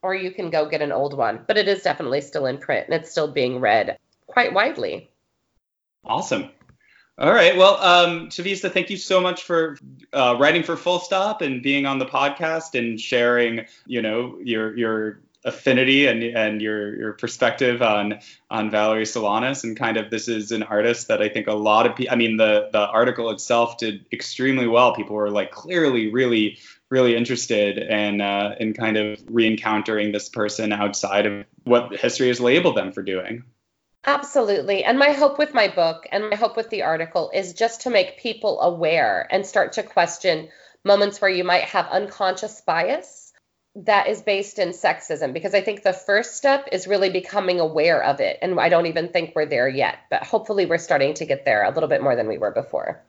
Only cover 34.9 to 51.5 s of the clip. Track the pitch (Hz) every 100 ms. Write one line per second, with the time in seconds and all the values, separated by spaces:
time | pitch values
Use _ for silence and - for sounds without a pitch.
34.9 | 254 277 285 294 285 294 269 202 185 165
35.9 | 160 - 202 214 208 220 - 226 208 -
36.9 | 160 165 175 156 185 185 170 226 226 254
37.9 | 220 185 - 233 214 214 - 170 175 160
38.9 | 165 120 92 - 196 - 208 160 - -
39.9 | - 170 - 190 160 156 - - _ 196
40.9 | 202 202 202 196 185 180 180 - 196 170
41.9 | 190 202 - 190 185 214 - - 165 180
42.9 | 302 - - - _ _ _ _ 208 190
43.9 | 202 196 202 185 196 196 - 175 175 170
44.9 | 151 - 151 147 127 196 196 196 202 196
45.9 | 180 - 202 233 - 277 269 277 185 185
46.9 | 202 190 180 180 202 185 180 160 160 165
47.9 | 151 127 139 101 - 180 175 156 170 170
48.9 | 160 175 175 160 - 151 139 127 135 113
49.9 | - _ - - 220 220 202 175 165 -
50.9 | 151 139 147 160 - -